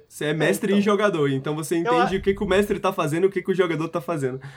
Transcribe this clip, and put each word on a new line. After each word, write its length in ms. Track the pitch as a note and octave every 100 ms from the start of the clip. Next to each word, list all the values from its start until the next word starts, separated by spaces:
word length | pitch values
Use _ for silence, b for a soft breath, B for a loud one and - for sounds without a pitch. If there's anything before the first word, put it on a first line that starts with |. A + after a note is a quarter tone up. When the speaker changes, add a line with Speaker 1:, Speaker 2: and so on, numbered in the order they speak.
| -
Speaker 1:
Você 180 | - D3+
é 40 |
Speaker 2:
É, 40 |
Speaker 1:
mestre 340 | D#3 D#3 G3 G3
Speaker 2:
então. 60 | G3+
Speaker 1:
e 40 |
jogador, 460 | G3+ G3+ G#3 E3 C#3
então 240 | C3+ C#3+ D3+
você 200 | D#3 E3+
Speaker 2:
Eu 40 |
Speaker 1:
entende 360 | F#3 B3 A#3+ F#3+
Speaker 2:
a- 20 |
Speaker 1:
o 40 |
que 120 | G3
que 100 | G3
o 20 | G3
mestre 320 | F#3 G#3 F#3+
tá 140 | F#3
fazendo 320 | F#3+ D#3 D#3+
e 20 | F#3+
o 40 |
que 120 | F#3
que 80 | F3
o 40 |
jogador 340 | F#3 F3+ D#3 E3
tá 120 | E3+
fazendo. 400 | E3+ D#3+ C3 C3 B